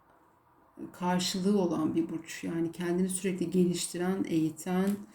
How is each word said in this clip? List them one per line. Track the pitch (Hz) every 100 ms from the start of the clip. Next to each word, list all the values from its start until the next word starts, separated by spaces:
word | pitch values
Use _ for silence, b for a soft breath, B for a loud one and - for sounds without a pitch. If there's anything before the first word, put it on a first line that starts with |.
| _ - _ _ _ _ _ - -
karşılığı | - 180 180 - 190 190 208
olan | 170 156 156
bir | 165 165
burç. | 160 - -
Yani | 185 165 165
kendini | 170 175 180 185
sürekli | 185 196 180 170
geliştiren, | 185 180 175 - 175 180 190 -
eğiten | 165 160 156 185 180 196 202 -